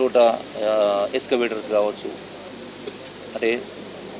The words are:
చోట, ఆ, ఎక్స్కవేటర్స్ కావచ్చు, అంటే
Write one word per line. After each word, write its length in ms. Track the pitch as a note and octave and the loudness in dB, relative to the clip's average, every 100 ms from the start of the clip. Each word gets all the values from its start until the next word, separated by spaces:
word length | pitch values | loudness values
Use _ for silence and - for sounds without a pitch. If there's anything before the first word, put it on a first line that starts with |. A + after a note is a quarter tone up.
చోట, 180 | B2+ A2+ | 4 8
ఆ, 880 | A#2 A2 - A2 G#2+ G#2+ G#2 G2+ G2+ | 6 6 -4 -2 2 4 4 4 2
ఎక్స్కవేటర్స్ 560 | C3 - B2+ A#2 A2 G#2 | -2 0 2 2 0 0
కావచ్చు, 400 | G#2+ G#2 G2+ - - - - - - - - - - - - - | 2 2 0 -8 -8 -12 -14 -14 -14 -14 -12 -12 -12 -14 -14 -10
అంటే 280 | A#2+ A2+ A#2+ - - - - - - | -2 0 0 -4 -12 -14 -12 -12 -12